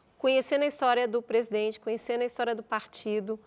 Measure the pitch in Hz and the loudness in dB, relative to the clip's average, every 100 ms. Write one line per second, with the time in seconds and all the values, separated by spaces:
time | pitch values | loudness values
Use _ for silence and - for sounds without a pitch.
0 | _ _ 262 262 254 285 294 285 254 240 | _ _ 2 4 2 2 0 2 2 4
1 | 247 233 233 226 226 214 214 220 - 226 | 2 -2 0 0 2 0 -2 -4 -4 -4
2 | - 233 240 - 240 226 226 214 - - | -2 -2 -2 -2 -2 -4 -4 -6 -6 -8
3 | 220 214 202 220 | -4 -2 -2 -8